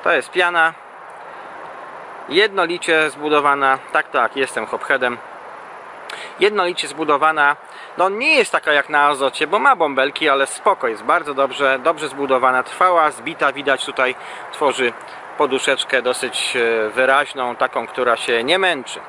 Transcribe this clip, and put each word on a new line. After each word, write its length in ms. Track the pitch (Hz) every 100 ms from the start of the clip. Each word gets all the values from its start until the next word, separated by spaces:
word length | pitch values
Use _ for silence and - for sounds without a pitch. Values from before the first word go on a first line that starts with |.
To 80 | -
jest 200 | 160 -
piana. 420 | 180 180 175 160 165 - - - - - - - - - - - - - - -
Jednolicie 800 | 147 214 196 170 175 - 160 156
zbudowana. 680 | 147 151 151 143 139 135 135 -
Tak, 180 | 156 151
tak, 280 | 143 117 139
jestem 280 | 131 - 107
hopheadem. 520 | 113 - 135 123 120 - - - - - - - - - - - -
Jednolicie 480 | 190 208 175 175 147
zbudowana. 680 | 143 156 143 156 156 143 147 - - - -
No, 120 | 180
nie 260 | 202 285 311
jest 160 | 202
taka 220 | 170 -
jak 160 | 147 135
na 180 | 151 143
Azocie, 400 | 143 135 - 151
bo 120 | 196
ma 160 | 277 233
bąbelki, 540 | 160 135 135 - 156
ale 180 | 139 135
spoko, 400 | - - 190 127
jest 160 | 107
bardzo 300 | 113 165 147
dobrze, 460 | 139 135 131 139 135
dobrze 280 | 131 165 151
zbudowana, 560 | 139 143 131 127 127
trwała, 480 | 123 - 185 175 151
zbita, 400 | - 120 165 147
widać 340 | 135 139 131 -
tutaj 300 | 135 127 127 - - -
tworzy 420 | - 147 127 123 - - - - -
poduszeczkę 640 | 147 131 - 135 - 131
dosyć, 540 | 120 123 127 - - 127
e, 340 | 117 113 107
wyraźną, 680 | 107 131 135 143 139 123 117
taką, 320 | 127 139 113
która 300 | - 123 113
się 260 | - 117
nie 160 | 120 180
męczy. 400 | 185 156 117 -